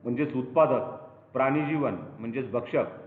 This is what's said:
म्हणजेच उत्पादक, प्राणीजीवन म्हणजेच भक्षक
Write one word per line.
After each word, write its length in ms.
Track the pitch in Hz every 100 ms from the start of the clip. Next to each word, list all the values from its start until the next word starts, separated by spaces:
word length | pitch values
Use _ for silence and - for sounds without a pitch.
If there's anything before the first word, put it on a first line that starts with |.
म्हणजेच 340 | 120 120 147 127
उत्पादक, 600 | 127 165 151 123 - - - - -
प्राणीजीवन 640 | 127 131 147 147 156 135 92 - -
म्हणजेच 320 | 113 117 120
भक्षक 340 | 117 - 147 113 -